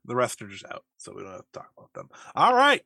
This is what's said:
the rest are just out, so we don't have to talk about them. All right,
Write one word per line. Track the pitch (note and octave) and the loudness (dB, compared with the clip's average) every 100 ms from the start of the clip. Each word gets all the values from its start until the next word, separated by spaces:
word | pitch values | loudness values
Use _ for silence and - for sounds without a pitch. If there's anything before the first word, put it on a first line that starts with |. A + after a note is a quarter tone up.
| - | -6
the | B2 | -2
rest | A#2+ - | -2 -4
are | G#2 | -16
just | G2 - | -18 -16
out, | - _ _ | -18 _ _
so | - G2 | -20 -16
we | |
don't | G2 | -16
have | F#2 | -16
to | - - | -18 -20
talk | - - | -20 -20
about | - | -20
them. | - - - - - | -18 -18 -20 -8 2
All | G#3 B3 | 4 6
right, | C#4+ B3+ | 4 2